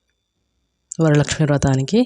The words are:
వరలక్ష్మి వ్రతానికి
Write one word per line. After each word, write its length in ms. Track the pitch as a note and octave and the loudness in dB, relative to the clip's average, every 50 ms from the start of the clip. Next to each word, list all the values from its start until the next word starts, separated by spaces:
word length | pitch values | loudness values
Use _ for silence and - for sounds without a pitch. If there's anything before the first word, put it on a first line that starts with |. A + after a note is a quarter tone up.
| _ _ _ _ _ _ _ _ _ _ _ _ _ _ _ _ _ _ | _ _ _ _ _ _ _ _ _ _ _ _ _ _ _ _ _ _
వరలక్ష్మి 560 | - - D#3+ D#3 D3 D3 C#3 - - - D#3 C#3+ | -6 -2 0 2 2 2 0 0 -2 -2 0 0
వ్రతానికి 540 | D3 C#3 - C#3 C3 C3 C3+ - F#3+ A3+ B3+ | 0 0 0 0 0 -2 -2 0 0 0 0